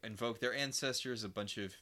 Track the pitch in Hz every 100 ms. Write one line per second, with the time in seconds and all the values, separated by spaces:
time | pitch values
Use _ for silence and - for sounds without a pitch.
0 | 110 104 120 117 123 135 139 - 135 123
1 | 131 117 104 98 101 - 98 -